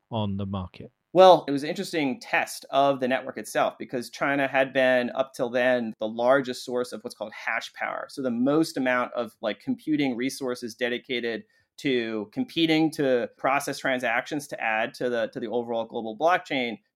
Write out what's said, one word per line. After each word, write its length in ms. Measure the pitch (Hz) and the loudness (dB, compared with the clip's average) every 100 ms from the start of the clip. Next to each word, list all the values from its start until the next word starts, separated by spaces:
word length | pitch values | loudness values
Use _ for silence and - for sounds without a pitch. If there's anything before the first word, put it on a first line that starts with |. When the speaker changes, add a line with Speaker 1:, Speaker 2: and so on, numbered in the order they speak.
| _ | _
Speaker 1:
on 280 | 113 104 98 | -4 -2 -4
the 80 | 98 | -4
market? 460 | 98 90 - - _ _ | -6 -8 -14 -20 _ _
Speaker 2:
Well, 320 | 175 185 170 - | 8 10 10 4
it 60 | |
was 120 | 143 | -4
an 60 | 151 | -4
interesting 520 | 202 185 165 139 117 | -6 -4 -2 -2 -2
test 440 | - 165 - - - | -2 -2 0 -8 -2
of 320 | 139 139 131 | 2 4 2
the 60 | 127 | 0
network 280 | 131 131 110 | 0 -4 -10
itself 400 | 107 151 110 - | -4 0 0 -2
because 320 | 107 127 117 | -8 -8 -8
China 380 | - 147 143 135 | -4 -2 0 0
had 240 | 135 135 | 0 2
been, 400 | 135 127 127 120 | 2 4 4 2
up 200 | - - | -2 -4
till 160 | - 123 | -4 -2
then, 440 | 123 127 123 110 - | 2 2 2 -2 -4
the 80 | 110 | -4
largest 560 | 113 123 139 123 123 | 2 4 4 2 -6
source 300 | - 123 123 | -6 -4 -4
of 80 | 110 | -8
what's 160 | 120 - | -12 -10
called 160 | 107 | -10
hash 400 | - 123 117 - | -8 -4 -4 -6
power. 340 | - - - - | -8 -6 -6 -8
So 120 | 143 | -6
the 100 | 127 | -2
most 460 | 117 135 151 160 143 | 2 4 4 2 0
amount 340 | 131 123 120 | 0 2 0
of, 220 | - 110 - | -4 -8 -6
like, 180 | 113 104 | -6 -4
computing 560 | 135 120 156 147 139 117 | -4 -4 -2 0 0 0
resources 580 | 131 - 131 123 120 | -4 -4 -6 -6 -8
dedicated 680 | - 120 120 - 120 117 110 - _ _ - | -4 -2 -2 -4 -4 -4 -6 -10 _ _ -6
to 500 | 143 123 113 110 104 | 0 0 0 -4 -4
competing 600 | 131 123 165 160 156 160 | -6 -4 0 2 4 2
to 360 | 151 139 120 - - | 2 2 2 0 -2
process 420 | 135 139 147 135 | 0 0 0 -4
transactions 680 | 135 127 123 120 - 151 143 | -2 0 0 -2 -2 -6 -8
to 140 | - | -6
add 320 | 117 110 120 | -2 -2 -2
to 160 | - 123 | -4 -4
the, 200 | 120 107 | -2 -4
to 60 | 131 | -6
the 80 | 110 | -6
overall 380 | 120 117 117 113 | -4 -4 -4 -4
global 300 | 123 110 110 | -8 -8 -2
blockchain, 640 | 160 180 - 139 120 104 _ | 2 0 0 -4 -4 -6 _